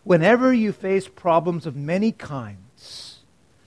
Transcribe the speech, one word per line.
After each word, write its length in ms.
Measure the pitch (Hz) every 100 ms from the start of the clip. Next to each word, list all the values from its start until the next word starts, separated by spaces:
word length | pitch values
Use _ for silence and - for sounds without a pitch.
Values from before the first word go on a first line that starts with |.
whenever 500 | 202 175 170 240 262
you 200 | 247 214
face 340 | - 190 190 185
problems 580 | - 180 165 165 170 160
of 100 | 139
many 360 | 143 185 220
kinds, 1080 | - - 139 107 98 101 _ - - - - _ _ _ _